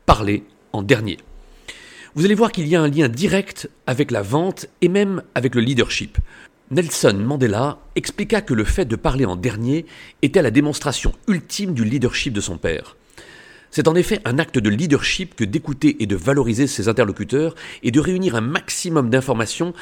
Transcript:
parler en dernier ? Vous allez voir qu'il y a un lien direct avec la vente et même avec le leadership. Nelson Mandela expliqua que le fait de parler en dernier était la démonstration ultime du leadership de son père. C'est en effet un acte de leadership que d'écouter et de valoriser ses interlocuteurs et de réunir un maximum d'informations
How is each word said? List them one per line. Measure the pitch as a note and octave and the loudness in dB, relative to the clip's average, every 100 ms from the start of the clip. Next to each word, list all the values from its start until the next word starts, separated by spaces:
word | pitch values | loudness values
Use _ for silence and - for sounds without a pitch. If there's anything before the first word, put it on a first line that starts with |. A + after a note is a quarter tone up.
| - | 2
parler | C3+ G2+ G2+ - _ _ | 2 2 -2 -4 _ _
en | G#2+ | -4
dernier ? | G2 A#2+ A2 E2 - - - - - - - - - C#3+ | 2 2 0 -8 -12 -20 -20 -20 -20 -20 -20 -20 -10 0
Vous | F#3 | 2
allez | G#3 | 4
voir | A3+ | 2
qu'il | G3+ D3+ | 0 0
y | E3+ | 2
a | |
un | D3+ | 2
lien | C#3+ C#3 | 2 0
direct | A#2 F3+ F#3+ G3 - - _ - | 2 0 0 -4 -10 -16 _ -4
avec | B2+ C#3+ | -2 0
la | A2 | -2
vente | G2+ C#3 F#3 F#3+ - - | 0 0 0 -4 -10 0
et | F3 | 2
même | G3 G3+ F#3 - - | 2 0 -2 -4 -2
avec | B2 B2 | 0 0
le | |
leadership. | A#2 C3 A2 - - - - - - _ - | 2 2 0 -2 -6 -4 -4 -6 -20 _ -4
Nelson | C3+ E3 - C#3+ | -2 -2 2 2
Mandela | G2 A2 C#3+ B2+ G2+ C#3 - - - | 2 0 0 0 2 -2 -4 -6 -6
expliqua | - - G3+ G#3+ | -6 -6 -2 -2
que | G3+ A2+ | 0 -2
le | G#2 | 0
fait | - C#3+ | 0 0
de | A2+ | -2
parler | E3 C3 A#2 | -2 0 0
en | F2+ | 0
dernier | B2 G#2 A#2 D3+ E3 - - - | -4 -4 -2 -2 -4 -16 -18 -2
était | C3+ G3 | 0 2
la | C#3 | 2
démonstration | A2+ D3 - D3 - - - - | 2 2 0 -4 -2 -2 -2 -2
ultime | F#3 - - G3+ | -2 -4 -8 -4
du | C#3 A2 | -2 0
leadership | C3+ A#2 - D3+ | 0 0 -2 -4
de | G2+ | -4
son | G2 E2+ | -6 -4
père. | F2+ D#2 - - _ - - - - - - - | -4 -4 -8 -18 _ -20 -20 -20 -20 -20 -10 0
C'est | D3+ | 2
en | E3 | 4
effet | F3 A3 | 2 0
un | A#2+ C3 | -2 -2
acte | D#3+ C3 | 0 0
de | G#2+ | 2
leadership | G#2 E3+ C#3+ - - F#3 - | 0 2 2 0 -4 -6 -6
que | |
d'écouter | G#3 - - B2+ D3+ - | -2 -2 -4 0 0 2
et | G2+ | -2
de | F#2+ | -2
valoriser | G2 C#3 A#2+ G#2+ C#3 | 0 0 2 2 0
ses | - G#2 | 0 -2
interlocuteurs | A2 G#2+ F#2+ G#2 C3+ D#3+ - - - | 2 0 0 -2 0 -2 -4 -16 -6
et | - | 0
de | B2+ | 2
réunir | E3+ F#3 F#3 A#2 | 2 0 0 0
un | |
maximum | A2+ F3+ - - F3+ D#3+ A#2+ | -2 -4 -4 -6 0 2 2
d'informations | C3 C3 A2+ A2 - E3+ E3 | 2 2 -2 -2 -4 -6 -6